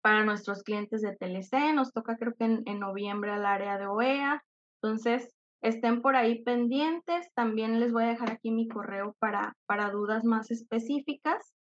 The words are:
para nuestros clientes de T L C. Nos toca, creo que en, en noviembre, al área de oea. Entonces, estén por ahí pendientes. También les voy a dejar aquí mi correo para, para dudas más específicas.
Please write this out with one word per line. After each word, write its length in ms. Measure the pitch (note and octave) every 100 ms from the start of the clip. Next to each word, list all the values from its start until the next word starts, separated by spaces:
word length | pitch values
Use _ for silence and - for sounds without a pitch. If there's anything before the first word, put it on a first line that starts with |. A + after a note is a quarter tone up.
para 220 | G#3+ G#3+
nuestros 400 | G#3+ G#3 - G3
clientes 380 | - G#3 G#3 A3
de 140 | G#3 G3
T 100 | F#3
L 180 | F#3+
C. 300 | F#3+ C4 D4
Nos 180 | D4+ C4
toca, 240 | - A3+ A#3
creo 160 | A#3
que 120 | A#3 A3+
en, 180 | A3+ A3+
en 140 | G3+
noviembre, 520 | G3+ G3 G3+ G#3 G3+
al 140 | G#3 G3+
área 320 | G3 G3+ G3+
de 80 | G3
oea. 560 | G#3 B3+ C#4 C#4 D4 _ _ _ _
Entonces, 540 | A3 A3 A#3 B3 - _ _ _
estén 400 | A3+ A3+ A#3 A#3+
por 120 | C4+ C4
ahí 280 | A3+ A#3
pendientes. 880 | A#3+ A#3+ A#3+ C4+ D#4 E4 E4+ E4+ F4
También 460 | - A#3 A3 A3 A3+
les 120 | A#3+
voy 120 | A3+
a 60 | A#3
dejar 220 | A#3 A#3
aquí 200 | A#3 A3+
mi 160 | A3+ A3+
correo 480 | G#3+ G#3 G3 G3+ -
para, 400 | A3 G3+ G#3 - -
para 240 | G3+ G#3
dudas 340 | G#3 G#3 A3
más 280 | A#3 A3+ A3
específicas. 1040 | A#3 - A3+ A3+ C#4+ C#4+ C#4+ D4+ G#4 - _